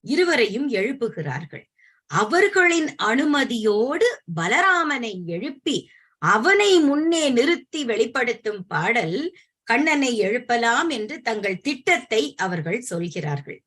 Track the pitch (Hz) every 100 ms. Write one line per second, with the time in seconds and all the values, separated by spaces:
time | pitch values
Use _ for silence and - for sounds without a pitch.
0 | - 311 349 294 214 208 285 208 214 277
1 | 226 170 143 135 160 - _ _ _ _
2 | _ 156 214 339 392 381 349 339 302 -
3 | 202 247 302 285 - 240 214 208 247 320
4 | 480 466 - 165 170 269 381 349 302 277
5 | 233 185 170 170 277 - - 226 - _
6 | _ _ 156 214 285 403 403 359 285 285
7 | 330 330 294 240 294 339 - 311 247 208
8 | 233 269 240 233 220 208 180 156 180 233
9 | 165 196 330 - _ _ - 254 311 294
10 | 262 233 190 240 247 240 233 247 330 247
11 | 214 311 - 214 196 185 277 277 - 349
12 | - 220 285 - 185 175 160 220 247 170
13 | 175 185 151 143 - -